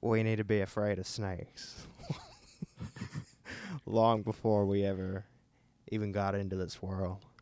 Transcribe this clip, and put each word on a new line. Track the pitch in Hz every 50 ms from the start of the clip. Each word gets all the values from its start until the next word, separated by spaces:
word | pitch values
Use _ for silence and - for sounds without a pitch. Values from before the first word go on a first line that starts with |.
We | - 117 113 110
need | 110 110 110
to | 107 107
be | 101 107 104
afraid | 98 95 - - 104 104 104 92
of | 92
snakes. | - - - 107 98 92 82 - - - - - - - - - - - - - -
<laughs> | - - - - - - - - - - - - _ - - - - - - - - - - - - _ _ - - - - 196 185 143 -
Long | - - 113 113 113 117 110
before | 104 113 110 - - 117 107 104 101
we | 98 98 101 98
ever | 98 98 92 95 92 95 95 95 _ _ _ _ _ _ _ _ _ _ _ _ -
even | - 110 107 104
got | 98 104 101 98 98
into | 101 101 95 95
this | 95 92 85 - -
world. | - 95 95 92 95 90 92 98 - - _ _